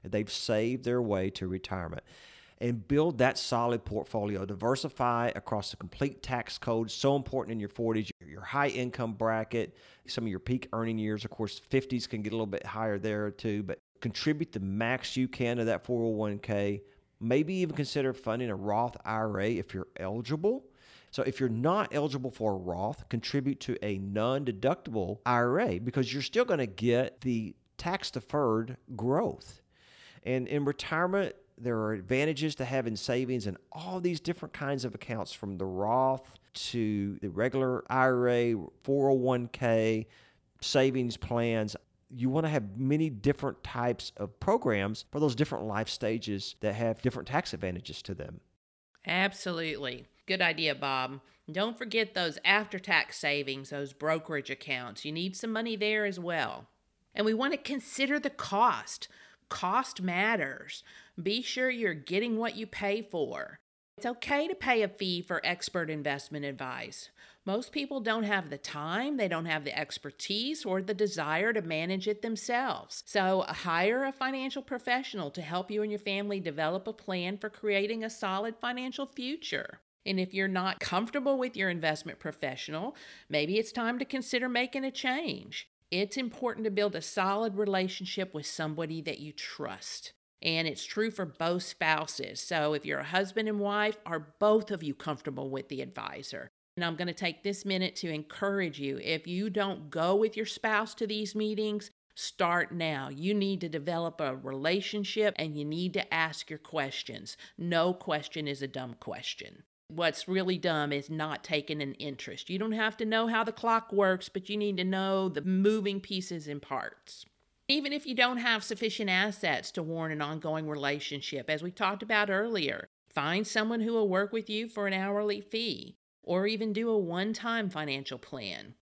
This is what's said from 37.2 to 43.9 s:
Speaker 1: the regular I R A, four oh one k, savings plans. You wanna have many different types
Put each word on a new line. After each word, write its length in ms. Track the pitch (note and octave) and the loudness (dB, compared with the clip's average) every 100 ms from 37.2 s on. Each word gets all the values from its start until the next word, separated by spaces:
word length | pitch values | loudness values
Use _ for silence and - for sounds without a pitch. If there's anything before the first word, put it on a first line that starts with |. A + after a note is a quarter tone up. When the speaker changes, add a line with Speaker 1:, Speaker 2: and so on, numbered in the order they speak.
Speaker 1:
the 80 | G2+ | -4
regular 540 | E2+ A#2+ C3+ C3 B2+ - | 0 2 2 2 0 0
I 140 | C3 C3 | 4 6
R 240 | B2+ B2 | 6 6
A, 260 | A#2+ A#2+ A2+ E2 - | 6 4 2 -2 -10
four 260 | - C#3 C3+ | 0 4 6
oh 60 | C3+ | 6
one 320 | B2+ B2 A#2+ | 6 2 0
k, 600 | - B2 A2+ A2 A2 A2+ - - _ _ _ | 0 4 6 6 2 -2 -12 -20 _ _ _
savings 560 | - C#3 C3+ C3 B2 A2+ | 0 4 6 4 0 -2
plans. 580 | - A#2+ A#2 A2+ G#2+ - _ _ _ B2+ | -2 2 4 2 0 -4 _ _ _ -2
You 140 | B2+ | 0
wanna 180 | C#3 D#3+ | 2 2
have 300 | D3+ G2+ G2+ | 2 0 -2
many 320 | C3 D3+ D#3+ | 2 4 2
different 520 | A2+ A#2 C#3+ C#3 - | 2 2 2 0 -4
types 520 | - B2 B2 | -8 -2 0